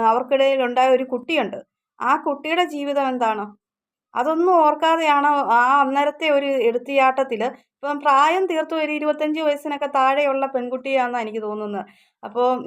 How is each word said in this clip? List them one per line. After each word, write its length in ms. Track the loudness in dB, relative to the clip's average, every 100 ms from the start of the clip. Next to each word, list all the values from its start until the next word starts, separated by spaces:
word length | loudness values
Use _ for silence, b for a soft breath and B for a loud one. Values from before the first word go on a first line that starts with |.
| 2
അവർക്കിടയിലുണ്ടായ 800 | 2 2 2 2 2 0 2 4
ഒരു 160 | 4 0
കുട്ടിയുണ്ട്. 520 | -6 -2 -2 -2 -6 -14 _ _ -6
ആ 120 | -2 0
കുട്ടിയുടെ 500 | -2 -6 -2 -2 -2
ജീവിതം 400 | -4 -4 -2 -2
എന്താണ്? 380 | 0 -2 -2 -8 -14 _ _ _ _ _
അതൊന്നും 400 | -4 0 0 4 4
ഓർക്കാതെയാണ് 760 | 4 2 2 2 2 2 2 0 2
ആ 100 | 2 4 4
അന്നേരത്തെ 500 | 2 0 -2 -2 0
ഒരു 200 | 0 0 0
എടുത്തിയാട്ടത്തിൽ, 760 | 0 -2 -2 2 2 2 -2 -4 -4 B _
ഇപ്പം 260 | _ -8 -2
പ്രായം 460 | 2 4 4 2 0
തീർത്തും 320 | -2 -2 -4
ഒരു 120 | -4
ഇരുപത്തഞ്ച് 480 | -2 -2 -2 -2 -2
വയസ്സിനൊക്കെ 480 | -2 -2 -4 -6 -4
താഴെയുള്ള 560 | 0 2 2 0 0 -2
പെൺകുട്ടിയാണെന്നാണ് 760 | -4 -6 -8 -2 -2 -2 -4
എനിക്ക് 180 | -6 -6
തോന്നുന്നത്. 420 | -8 -8 -8 -8 -10 b b _
അപ്പോൾ 240 | -10 -2 0 -2